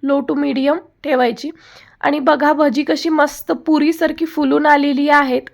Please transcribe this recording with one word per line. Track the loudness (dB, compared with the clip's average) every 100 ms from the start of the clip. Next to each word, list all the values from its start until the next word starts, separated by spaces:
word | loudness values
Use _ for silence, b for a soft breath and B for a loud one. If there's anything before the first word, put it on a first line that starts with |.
| 0
low | -2
to | 0 -2
medium | -2 -2 0 -2 -6 _
ठेवायची. | -4 0 0 -2 -10 -14 B B B B
आणि | -4 0
बघा, | 0 2 2
भजी | 2 2 0
कशी | -2 -2 0
मस्त | 0 0 -2 -6 -6 0
पुरीसारखी | 2 2 0 -2 -2 -6
फुलून | -2 0 2 4
आलेली | 2 2 0 2
आहेत. | 2 2 -2 -6